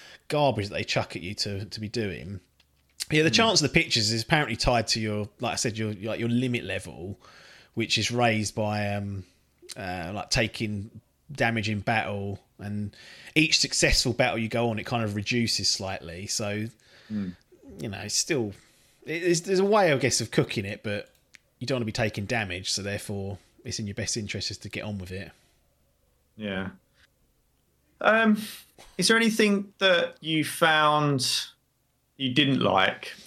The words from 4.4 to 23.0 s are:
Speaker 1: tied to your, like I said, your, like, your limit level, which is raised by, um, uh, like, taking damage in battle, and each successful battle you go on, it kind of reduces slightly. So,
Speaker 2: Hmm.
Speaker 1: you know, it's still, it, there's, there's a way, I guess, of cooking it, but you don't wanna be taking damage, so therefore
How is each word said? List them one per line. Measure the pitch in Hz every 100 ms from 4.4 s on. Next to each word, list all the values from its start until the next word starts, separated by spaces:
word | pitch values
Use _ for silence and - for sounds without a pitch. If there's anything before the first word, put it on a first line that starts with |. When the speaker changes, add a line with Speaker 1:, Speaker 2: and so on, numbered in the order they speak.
| 135 113
Speaker 1:
tied | - 120 110
to | 117
your, | 110 104 104 -
like | 117
I | 85
said, | 127 107
your, | 110
like, | 104 107 92
your | 117
limit | 120 127 120
level, | - 95 - 58 90 104 - - - - - -
which | 110 -
is | 101
raised | 120 120 110 104 -
by, | 107 104 104 101
um, | 101 98 95 _ _ _ - -
uh, | 95 90 85
like, | 101 -
taking | - 113 - 110 104 104 - - _ -
damage | 139 117 113 107
in | 104
battle, | 101 110 92 101 98 98 _ -
and | 104 104 101 - - - - -
each | 156 -
successful | 143 - 156 123 127
battle | 117 127 101
you | 110
go | 117 117
on, | 110
it | -
kind | 120
of | 110 104
reduces | 101 120 113 - 98
slightly. | - 95 95 82 85 101
So, | - 104 104 110 - _ - -
Speaker 2:
Hmm. | 107 92 87 _ - - 196
Speaker 1:
you | 131
know, | 95
it's | 104 -
still, | - 151 107 101 _ _ _ _ -
it, | 165
there's, | 175 170
there's | 190 185
a | 196
way, | 214 185
I | 139
guess, | 123 -
of | 113
cooking | - 143 -
it, | 98 107
but | 107 104 - _ _ - _ _
you | 123
don't | 127
wanna | 110
be |
taking | 110 110 - 98
damage, | 120 101 90 101
so | -
therefore | 98 101